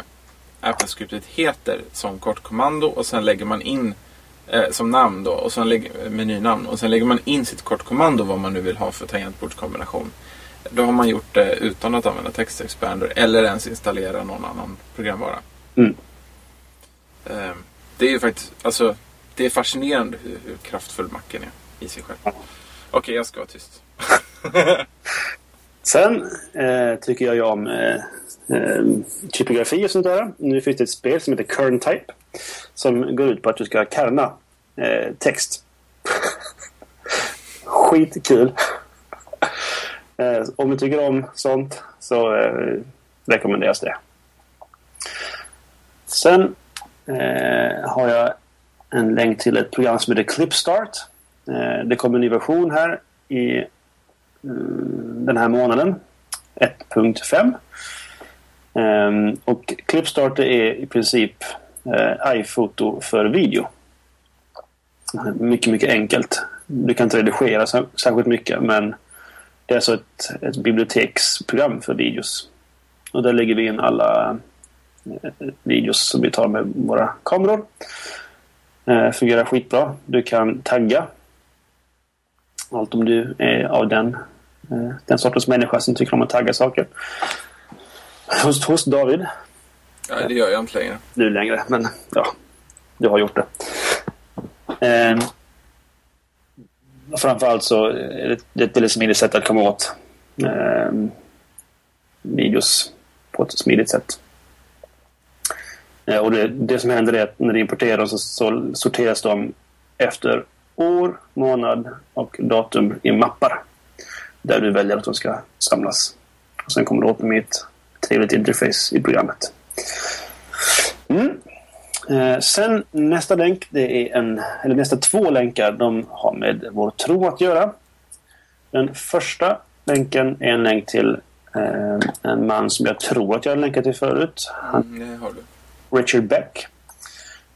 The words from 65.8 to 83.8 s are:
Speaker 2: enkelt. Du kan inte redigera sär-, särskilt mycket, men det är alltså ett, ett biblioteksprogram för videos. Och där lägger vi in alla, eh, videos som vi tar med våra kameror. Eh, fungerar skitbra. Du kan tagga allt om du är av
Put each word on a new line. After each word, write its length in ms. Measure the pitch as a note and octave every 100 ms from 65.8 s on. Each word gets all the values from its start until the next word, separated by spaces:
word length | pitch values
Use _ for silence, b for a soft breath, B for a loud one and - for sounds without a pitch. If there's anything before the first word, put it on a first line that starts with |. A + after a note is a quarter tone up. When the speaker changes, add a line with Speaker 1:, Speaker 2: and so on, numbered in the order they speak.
| C#3
Speaker 2:
enkelt. 520 | A#2 G#2+ - - - B B B
Du 260 | C#3 A#2+
kan 120 | A#2 A#2
inte 120 | A#2
redigera 480 | A2 - C3 A2 A2
sär-, 220 | B2 B2+ -
särskilt 320 | B2+ A#2 A#2+
mycket, 340 | A#2 - -
men 340 | A#2 G#2+ G#2 - B B B B B B -
det 80 |
är 40 | B2
alltså 160 | A#2
ett, 500 | A2+ - - - -
ett 140 | C3+ C3
biblioteksprogram 1200 | A#2 A2+ A2+ A#2+ G#2+ - - - - B2 C#3+ -
för 120 | -
videos. 560 | - A#1+ - - - - _ _ _ _ _ -
Och 120 | B2
där 100 | B2
lägger 220 | A#2+ A2+ A2
vi 100 | A2+
in 140 | G#2+
alla, 580 | A#2 A#2 A2+ A2+ A2+ A2+ - _ _ _ _ _ -
eh, 260 | - C#3+ - C#3 C#3
videos 460 | - A#2+ A2+ A2 -
som 120 | B2+
vi 100 | B2
tar 160 | - A2+
med 260 | G#2+ G#2 -
våra 380 | A#2 A#2 A2 -
kameror. 420 | - F#3 G3 G#3+ G#3+ - B B B B B B B _ _ _ -
Eh, 260 | A#2+ A#2
fungerar 340 | A#2 B2 A#2 A#2
skitbra. 500 | B2+ B2 B2 D3 C#3+ -
Du 160 | B2+
kan 380 | A#2+ A#2 A2 B2+
tagga 460 | - B2 A2+ C3+ E3 - _ _ _ _ _ _ _ _ _ _ _ _ _ - -
allt 220 | A#2+ G#2+
om 120 | A2+ A2+
du 300 | A#2 B2 C3
är 260 | A#2+ A#2+
av 240 | A#2+ A#2+